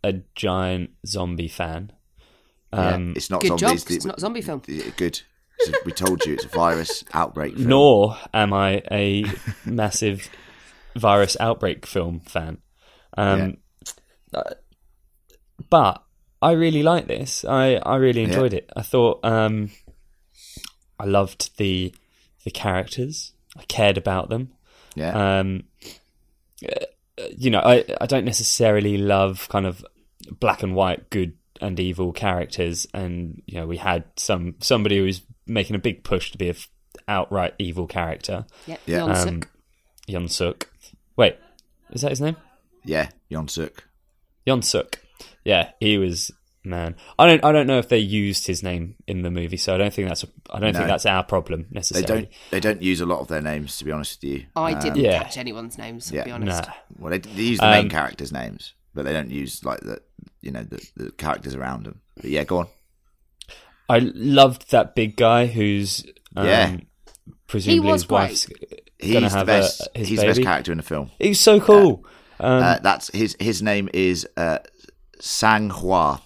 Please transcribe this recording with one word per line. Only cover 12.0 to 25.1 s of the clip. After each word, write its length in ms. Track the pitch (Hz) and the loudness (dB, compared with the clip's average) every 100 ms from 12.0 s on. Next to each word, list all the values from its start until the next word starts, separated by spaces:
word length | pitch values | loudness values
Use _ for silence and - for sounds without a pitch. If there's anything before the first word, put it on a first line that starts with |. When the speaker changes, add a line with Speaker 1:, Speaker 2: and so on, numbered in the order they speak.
| 85 85 | -4 -6
Speaker 1:
fan. 380 | - 85 80 78 _ _ _ _ _ - | -6 -8 -8 -12 _ _ _ _ _ -2
Um, 400 | 98 98 95 - _ _ - - _ _ _ | 2 2 0 -6 _ _ -20 -20 _ _ _
Speaker 2:
Yeah. 60 | - | -8
Speaker 1:
uh, 140 | - - _ _ _ _ _ _ _ _ _ _ - | -8 -12 _ _ _ _ _ _ _ _ _ _ 4
but 340 | 165 107 - _ _ _ _ | 4 4 0 _ _ _ _
I 100 | 156 | 2
really 320 | 165 165 156 | 4 2 2
like 240 | 151 175 - | 2 2 0
this. 360 | - 135 - - | -6 -6 -8 -2
I, 300 | 131 131 123 | 2 2 2
I 200 | - 131 | 0 2
really 260 | 131 120 | 4 2
Speaker 2:
Yeah. 60 | 110 | 0
Speaker 1:
enjoyed 260 | 90 127 | 2 2
it. 160 | 95 - - | 0 -6 -10
I 60 | |
thought, 420 | - 127 117 - | -2 2 4 2
um, 480 | 110 113 110 110 104 - - - _ _ _ _ - - - _ _ _ | 0 2 2 0 -4 -10 -20 -20 _ _ _ _ -20 -20 -20 _ _ _
I 60 | 101 | 0
loved 520 | 101 98 - - - | 2 0 -4 -12 -4
the, 360 | 101 92 92 - _ _ _ _ | -2 -2 -4 -10 _ _ _ _
the 80 | - | -14
characters. 840 | - 107 92 95 - 127 156 - _ _ - | -6 -4 -4 -4 -8 -8 -10 -16 _ _ -20
I 60 | |
cared 340 | - - 104 98 | -10 2 2 2
about 320 | 95 92 - | -2 -4 -4
them. 220 | 113 131 _ _ _ _ - | -6 -8 _ _ _ _ -8
Speaker 2:
Yeah. 440 | 78 | -6